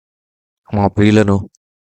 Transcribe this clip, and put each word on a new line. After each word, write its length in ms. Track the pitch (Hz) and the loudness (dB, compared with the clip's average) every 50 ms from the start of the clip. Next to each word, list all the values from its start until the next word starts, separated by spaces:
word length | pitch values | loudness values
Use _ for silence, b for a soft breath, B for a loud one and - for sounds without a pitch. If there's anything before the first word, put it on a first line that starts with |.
| _ _ _ _ _ _ _ _ _ _ _ _ _ _ - | _ _ _ _ _ _ _ _ _ _ _ _ _ _ -6
మా 140 | 104 101 98 | -2 -2 -2
ప్రియులను 640 | - - 104 107 104 107 107 98 98 98 98 - _ _ _ _ _ _ _ _ _ | -2 0 0 2 2 2 2 0 0 -2 -4 -8 _ _ _ _ _ _ _ _ _